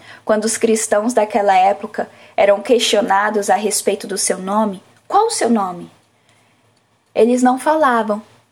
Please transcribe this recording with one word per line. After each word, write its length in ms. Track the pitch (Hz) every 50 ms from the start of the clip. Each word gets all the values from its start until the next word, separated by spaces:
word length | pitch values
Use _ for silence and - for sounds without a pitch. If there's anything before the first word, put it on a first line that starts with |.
| - - - - -
Quando 220 | - 214 214 214
os 100 | 226 -
cristãos 560 | - - 226 220 220 - - 214 208 214 247 247
daquela 420 | 220 214 - - 220 202 196 190
época 540 | 185 185 196 202 - - 214 - - - - - - - - _
eram 240 | - 196 196 202 202 -
questionados 880 | - 247 233 240 - 233 226 240 190 196 196 208 214 220 208 196 208
a 60 | 190
respeito 500 | 196 214 196 202 - - 208 196 208 -
do 100 | 208 190
seu 220 | 196 - - 190 185
nome, 440 | 185 190 202 214 220 208 185 190 - _ _ _ _
"Qual 200 | - - 403 440
o 40 | 466
seu 200 | 453 - - 240
nome?", 400 | 233 214 196 185 180 175 170 165 _ _ _ _ _ _ _ _ _ _ _ _ _ _ _ _ _ _ _ _ _ _ _ _ -
eles 280 | - 226 240 247 247 254
não 160 | 247 254 262
falavam, 640 | - 311 311 311 302 262 240 226 214 214 208 214 - _ _ _ _ _